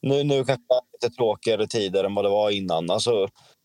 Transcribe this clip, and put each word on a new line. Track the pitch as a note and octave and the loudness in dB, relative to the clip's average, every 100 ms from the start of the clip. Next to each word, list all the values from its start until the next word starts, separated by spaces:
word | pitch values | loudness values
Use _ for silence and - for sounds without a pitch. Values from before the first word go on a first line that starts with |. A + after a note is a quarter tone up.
Nu, | C3 C#3+ | 2 0
nu | D3 C#3 | 2 0
kanske | B2+ C3 _ | 0 -2 _
det | |
är | B2+ - - A#2+ | 0 0 -6 -6
lite | A#2 | 0
tråkigare | A#2 G#2 - G#2+ G#2 | -2 0 -2 -2 -2
tider | A#2 G2+ F#2+ | -2 -2 0
än | F#2+ | 0
vad | G2+ | 0
det | G2+ | 0
var | G#2 G#2 | 2 0
innan. | G2+ F#2+ E2 E2+ | 0 -2 -2 -2
Alltså, | G2 A2+ A2+ G2 _ _ _ | -2 0 0 0 _ _ _